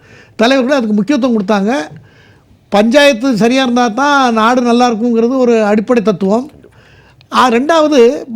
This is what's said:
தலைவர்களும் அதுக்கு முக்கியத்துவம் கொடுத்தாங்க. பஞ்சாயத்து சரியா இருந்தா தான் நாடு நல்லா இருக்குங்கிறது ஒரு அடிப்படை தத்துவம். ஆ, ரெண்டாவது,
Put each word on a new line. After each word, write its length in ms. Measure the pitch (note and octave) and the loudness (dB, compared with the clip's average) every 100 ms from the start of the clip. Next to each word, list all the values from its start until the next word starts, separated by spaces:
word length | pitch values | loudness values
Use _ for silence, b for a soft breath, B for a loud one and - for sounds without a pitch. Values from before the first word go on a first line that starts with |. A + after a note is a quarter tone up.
| b b b - | b b b -2
தலைவர்களும் 420 | A3+ C4+ B3 C#4+ | 0 0 0 -2
அதுக்கு 180 | A3+ G#3 | -2 -2
முக்கியத்துவம் 480 | F#3+ D4 B3+ A3+ | -2 -2 -2 -2
கொடுத்தாங்க. 320 | F#3+ G#3 G3 C#4+ D4+ - b b b b b _ _ | -2 -2 -2 -4 -8 -16 b b b b b _ _
பஞ்சாயத்து 680 | G3+ A3+ C#4+ C#4+ A3+ C4+ A3 | 0 2 4 2 2 -2 0
சரியா 260 | A3+ C4+ | 0 0
இருந்தா 240 | B3+ A#3+ A#3+ | 0 0 -2
தான் 460 | G#3+ C#4+ C#4 B3+ | -2 0 0 0
நாடு 280 | A3+ A3 B3+ | 0 0 0
நல்லா 300 | A#3+ A#3+ B3 | 0 2 0
இருக்குங்கிறது 460 | G#3+ A#3+ A3+ A#3 C4+ | 0 -2 0 0 0
ஒரு 260 | B3 A3+ | 0 0
அடிப்படை 400 | G#3 G#3+ G3+ A#3+ | 0 -2 0 -2
தத்துவம். 480 | G3+ F3+ F#3+ A3 C#4+ - - b b b b b _ | 0 -2 -2 -2 -6 -16 -20 b b b b b _
ஆ, 160 | A3 B3+ | 0 0
ரெண்டாவது, 720 | D#4+ C#4+ E4 D4+ D4 A#3 D4 - | 0 0 0 2 4 2 2 -8